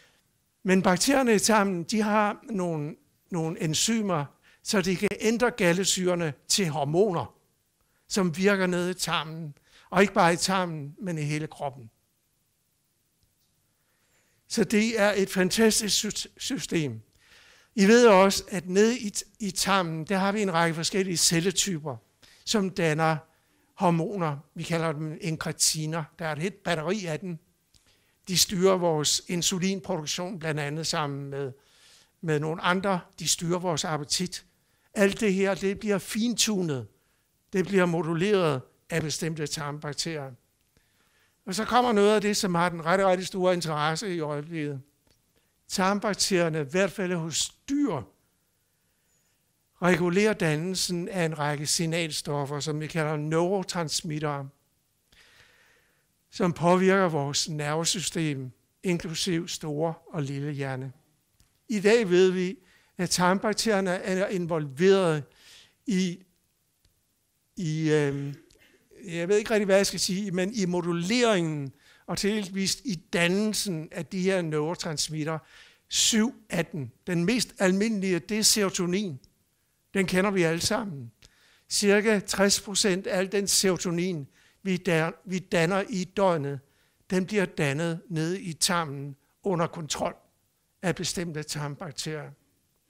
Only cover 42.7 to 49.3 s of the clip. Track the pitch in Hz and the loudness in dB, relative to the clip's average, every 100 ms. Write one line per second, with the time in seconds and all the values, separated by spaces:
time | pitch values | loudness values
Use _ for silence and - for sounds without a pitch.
42.7 | 170 160 190 196 185 180 196 180 175 156 | 0 0 2 4 2 0 -2 0 0 0
43.7 | 151 151 160 208 175 151 147 156 165 147 | 0 0 0 -4 -4 -4 -6 -6 -6 -6
44.7 | 139 - _ _ _ _ _ _ _ - | -6 -12 _ _ _ _ _ _ _ -8
45.7 | - 190 202 214 185 - 185 170 156 139 | 0 2 2 -2 -2 2 2 2 0 -2
46.7 | 180 196 - 180 180 160 135 - - - | 0 0 0 -4 -2 -4 -4 -4 -6 -4
47.7 | 285 285 147 101 _ _ _ _ _ _ | 0 0 -2 -6 _ _ _ _ _ _
48.7 | _ _ _ _ _ _ | _ _ _ _ _ _